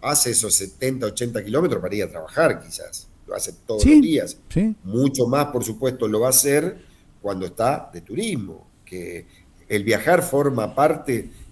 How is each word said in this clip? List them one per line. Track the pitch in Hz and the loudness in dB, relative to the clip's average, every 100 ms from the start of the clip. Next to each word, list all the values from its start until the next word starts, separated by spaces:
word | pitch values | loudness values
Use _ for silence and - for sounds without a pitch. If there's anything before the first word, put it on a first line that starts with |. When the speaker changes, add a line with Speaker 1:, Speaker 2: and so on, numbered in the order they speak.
Speaker 1:
hace | 131 147 123 | -2 0 2
esos | 107 107 | 0 0
setenta, | - 95 - 131 127 107 | -2 -4 -4 -4 -2 -4
ochenta | - 120 113 | -4 -6 -6
kilómetros | 98 127 170 107 | -2 0 0 -2
para | 90 104 | -4 -4
ir | |
a | 87 | -4
trabajar | 82 80 - 160 95 | -6 -8 0 2 2
quizás, | - - - - - - - | -6 -14 -14 -16 -18 -20 -12
lo | |
hace | - - - - | -8 -8 -10 -6
todos | 110 | 2
Speaker 2:
Sí, | 269 302 | 8 8
Speaker 1:
los | |
días. | 247 143 - - - | 8 2 -2 -10 -6
Speaker 2:
sí. | 151 214 214 | 0 0 -2
Speaker 1:
Mucho | 92 110 135 135 120 | -4 0 0 2 0
más, | 143 143 | 2 0
por | 127 | -2
supuesto, | 110 107 131 127 110 | -4 -4 -4 -2 -2
lo | 107 | 0
va | 123 | 4
a | |
hacer | 131 143 143 165 - - - _ - | 4 4 2 0 -6 -18 -20 _ -12
cuando | 101 95 90 | -8 -6 -6
está | - 117 143 - | -2 0 0 -6
de | 87 | -18
turismo, | - 120 220 156 95 82 - _ | -12 -6 -4 -4 -8 -14 -20 _
que | - 90 87 85 - - _ _ - | -16 -12 -12 -12 -16 -20 _ _ -4
el | 104 | -2
viajar | 101 104 - 175 | 0 0 4 2
forma | 175 139 139 123 107 | 2 0 0 0 -4
parte | - 151 156 - 117 - - - | 2 2 2 -4 -4 -4 -14 -18